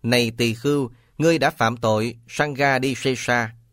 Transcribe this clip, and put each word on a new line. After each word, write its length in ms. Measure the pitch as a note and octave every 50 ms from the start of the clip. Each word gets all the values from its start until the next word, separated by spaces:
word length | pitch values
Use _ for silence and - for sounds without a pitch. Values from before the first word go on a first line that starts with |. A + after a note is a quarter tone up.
Này 280 | - A#2 A#2+ B2 A#2+ A2+
tỳ 240 | A2+ A2+ A#2+ A#2 A2
khưu, 360 | A2+ - C#3+ D3 C#3+ C3+ A#2 - - _ _ _ -
ngươi 200 | D3 E3 E3 D3+
đã 120 | C3+ D3
phạm 260 | - - A#2 A2+ A#2+
tội 400 | A#2+ A#2 A2+ G#2+ G#2+ A2 A#2+ - - _ -
Sangha 500 | - - D3 D3+ C#3+ B2 C#3 C#3 C3+ B2+
Đi 160 | B2+ C#3 B2+
Sê 200 | - - C3+ B2+
Sa 380 | A#2 - - B2 A#2+ A#2 A2+ A#2 - _ _